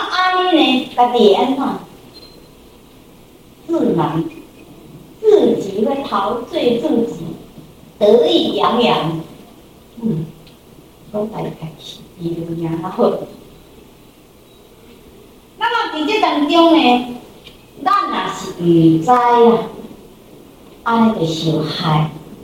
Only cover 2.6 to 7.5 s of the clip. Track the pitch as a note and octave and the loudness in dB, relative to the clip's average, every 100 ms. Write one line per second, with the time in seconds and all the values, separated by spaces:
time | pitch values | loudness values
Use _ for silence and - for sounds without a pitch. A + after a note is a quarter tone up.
2.6 | - - - - - - - - - - | -20 -20 -20 -20 -20 -20 -20 -20 -20 -18
3.6 | - E4 A#3+ E3 D#3 D#3+ - - - - | -6 -2 0 0 -2 -2 -6 -10 -20 -20
4.6 | - - - - - - A4 - - - | -20 -20 -20 -20 -20 -4 2 4 2 0
5.6 | G3 F#3+ C4 C#4 - - - B3 - D#4+ | -4 -4 -4 -4 -4 -4 -4 -6 -6 -4
6.6 | A#3+ A3+ D#4 A#3 A3 - D#3+ - - | 0 0 0 -2 -2 -6 -12 -14 -18